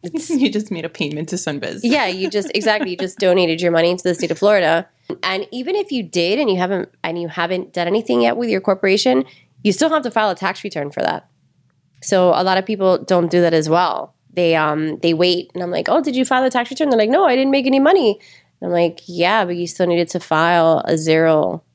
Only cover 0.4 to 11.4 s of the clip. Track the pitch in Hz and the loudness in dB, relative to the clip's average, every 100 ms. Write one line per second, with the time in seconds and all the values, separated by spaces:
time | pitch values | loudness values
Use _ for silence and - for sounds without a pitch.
0.4 | 247 208 214 175 160 - 147 151 160 175 | 0 -2 -6 -8 -8 -6 -6 -6 -6 -6
1.4 | - 143 - - 240 226 180 185 190 208 | -6 -6 -8 -4 0 0 0 -2 -4 -4
2.4 | 196 - 220 214 196 175 185 - 190 185 | -6 -4 -2 -2 -4 -6 -8 -2 0 2
3.4 | 175 160 175 165 170 180 180 170 170 165 | 0 0 0 2 0 0 -2 -2 -4 0
4.4 | 202 208 165 170 - _ _ - 185 190 | 2 4 2 0 -4 _ _ -8 -6 -6
5.4 | - 247 262 392 392 254 180 175 170 226 | -8 -10 -4 -4 -4 -6 -4 -2 0 0
6.4 | 269 185 180 190 - _ 170 170 170 160 | 0 0 0 -2 -6 _ -8 -6 -8 -6
7.4 | 170 185 185 - 170 208 226 240 233 233 | -4 -4 -6 -6 -2 -2 0 0 2 0
8.4 | 240 196 190 190 196 190 262 254 262 - | -2 -2 0 0 2 2 2 0 -2 -12
9.4 | _ _ 208 190 320 311 247 226 214 175 | _ _ -2 0 2 0 -2 -2 -2 -2
10.4 | 185 185 208 160 143 - - - _ _ | -6 -6 -10 -8 -8 -4 -2 -4 _ _